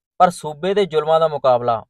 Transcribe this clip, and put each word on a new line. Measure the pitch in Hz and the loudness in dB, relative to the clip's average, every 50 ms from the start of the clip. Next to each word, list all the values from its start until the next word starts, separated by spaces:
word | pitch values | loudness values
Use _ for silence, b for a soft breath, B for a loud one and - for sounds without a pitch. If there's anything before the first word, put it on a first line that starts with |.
| _ _ _ - | _ _ _ 2
ਪਰ | 180 180 | 2 2
ਸੂਬੇ | 175 - - 151 151 147 160 185 196 | 2 -2 -10 -14 -12 -8 -6 -2 -2
ਦੇ | 202 202 | 0 -2
ਜ਼ੁਲਮਾਂ | 170 147 156 151 156 160 160 | 0 0 -2 0 2 2 2
ਦਾ | 165 160 | 2 0
ਮੁਕਾਬਲਾ | 151 139 - 135 123 120 120 120 117 110 - - | -2 -2 0 0 0 2 0 -2 -4 -4 -6 -12